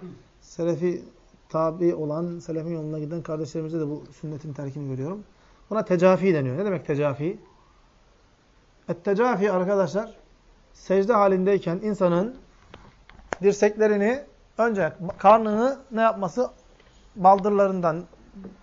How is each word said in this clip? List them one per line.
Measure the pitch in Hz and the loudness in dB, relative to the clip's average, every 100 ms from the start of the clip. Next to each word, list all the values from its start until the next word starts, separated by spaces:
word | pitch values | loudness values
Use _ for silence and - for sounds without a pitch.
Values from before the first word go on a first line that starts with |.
<coughs> | 180 120 - _ | -20 -20 -20 _
selefi | - - 170 156 180 175 - - _ _ _ | -14 -4 -2 0 -2 -4 -10 -20 _ _ _
tabi | 160 160 170 175 | -2 -2 0 0
olan, | 156 147 156 175 170 | 0 -4 -4 -6 -8
selefin | 170 160 165 | -8 -8 -6
yoluna | 165 156 156 | -6 -6 -8
giden | 147 170 | -8 -8
kardeşlerimizde | 151 156 156 165 160 165 | -6 -8 -6 -8 -6 -4
de | 147 | -6
bu | 147 - - | -8 -12 -14
sünnetin | 151 147 156 | -12 -10 -10
terkini | 135 139 147 139 | -10 -10 -8 -8
görüyorum. | 131 139 208 - _ _ _ - | -6 -8 -10 -14 _ _ _ -6
Buna | 214 | -4
tecafi | - 180 185 185 190 | 0 4 4 4 4
deniyor. | 160 131 143 | 2 0 -2
Ne | |
demek | 208 165 - | -4 -4 -4
tecafi? | 143 147 135 160 208 - _ _ _ _ _ _ _ _ _ _ _ _ _ - | -2 -2 -2 -6 -6 -14 _ _ _ _ _ _ _ _ _ _ _ _ _ -10
Et-tecafi | 175 202 202 247 190 208 | -6 -2 0 0 0 0
arkadaşlar, | 180 180 196 165 185 226 - _ _ _ _ _ | 0 0 0 0 -2 -6 -12 _ _ _ _ _
secde | - - 190 196 | -12 0 2 4
halindeyken | 220 196 185 185 196 175 180 | 4 4 4 2 0 0 -4
insanın | 214 196 180 170 226 262 - _ - - - - _ - - - | -4 0 2 2 -2 -8 -20 _ -20 -20 -20 -20 _ -20 -10 0
dirseklerini | 196 190 208 214 214 208 208 269 - _ _ - | 0 4 2 2 0 2 0 -2 -8 _ _ -2
önce | 233 196 156 - 175 - | -2 0 -4 -4 -12 2
karnını | 196 226 220 214 254 262 - | 6 6 4 0 0 -2 -6
ne | 226 | 0
yapması? | 226 202 185 247 254 - _ _ _ _ - 208 | 0 0 -4 -4 -6 -8 _ _ _ _ -20 4
Baldırlarından, | 185 196 208 202 196 185 170 165 180 - - 196 190 - | 6 6 4 2 2 2 -2 -2 -8 -20 -20 -20 -20 -20